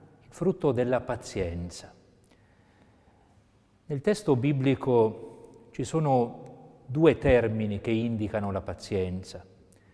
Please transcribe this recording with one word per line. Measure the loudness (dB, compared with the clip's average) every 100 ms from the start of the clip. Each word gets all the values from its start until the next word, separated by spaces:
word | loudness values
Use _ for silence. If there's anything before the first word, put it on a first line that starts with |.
| -20 _
il | -20
frutto | -4 -4 0 0
della | 2 2 0
pazienza. | -2 -8 -6 -6 -4 -6 -10 -12 -18 -20 _ _ _ _ _ _ _ _ _ _ _ _ _ _ _ _ _ _
Nel | -8 -2
testo | 0 0 2 2
biblico | 2 2 2 2 4 4 4 0 -12 -18 -20 -20 -14
ci | -10
sono | -4 -2 2 2 2 -4 -18 -20 -20 -20 -8
due | 4 4 6
termini | 4 4 4 -2 -4 -4
che | -2
indicano | 0 0 -2 -4 -4 -4
la | -6
pazienza. | -6 -10 -6 -4 -2 -6 -10 -16 -20 -20 _ _ _